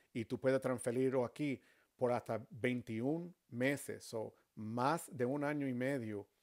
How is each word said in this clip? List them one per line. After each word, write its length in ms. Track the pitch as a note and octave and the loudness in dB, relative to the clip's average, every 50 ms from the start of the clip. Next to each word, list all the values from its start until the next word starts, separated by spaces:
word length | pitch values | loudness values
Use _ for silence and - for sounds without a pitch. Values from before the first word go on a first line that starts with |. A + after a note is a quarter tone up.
| _ _ | _ _
y 120 | - A#2+ A2 | -6 -4 -2
tú 160 | - B2+ - | -2 -2 2
puedes 200 | - C3 C3+ C3+ | 4 4 4 4
transferirlo 640 | C3+ C3 B2+ A#2 - B2+ A#2 B2+ C3 C3 C3 C3 A#2+ | 2 0 -2 0 0 0 2 4 2 4 4 2 0
aquí 380 | A2+ - - D3+ C#3+ B2+ - - - _ _ _ _ _ | 0 -2 -2 -2 -2 -2 -4 -6 -14 _ _ _ _ _
por 140 | _ B2+ A#2+ | _ 2 2
hasta 340 | B2 A2+ - - A#2 A2 B2 - | 2 0 0 -2 -4 -4 -4 -8
veintiún 800 | E3+ A2+ A2+ B2 B2 B2 - - A2+ A2 A#2+ C#3 D#3+ E3+ F3 F3 - _ _ _ | -6 -2 0 0 0 0 -2 -4 -2 0 0 0 0 -2 -4 -8 -14 _ _ _
meses, 640 | B2 A#2+ B2+ C#3 C#3+ C3 - - G#2 G#2+ - - A#2+ | -2 0 2 2 2 0 -4 -8 -10 -10 -10 -8 -6
o 200 | A2+ G#2+ A2 - _ _ _ _ | -6 -6 -6 -10 _ _ _ _
más 520 | G#2+ G#2+ G#2+ A2+ B2 B2+ C#3+ D#3+ E3 - - - | -10 -8 -4 0 2 4 4 2 2 -2 -6 -2
de 80 | B2 B2 | 0 2
un 200 | B2 C#3+ D3 C#3+ | 2 2 0 0
año 240 | D3 D3+ D3 C#3 C3+ | 0 0 0 0 0
y 40 | |
medio 540 | B2 A#2+ B2+ C3+ C#3+ C3 A2+ G#2+ G#2 G2+ G2+ - _ _ | 0 0 0 0 0 0 -2 -4 -4 -6 -8 -10 _ _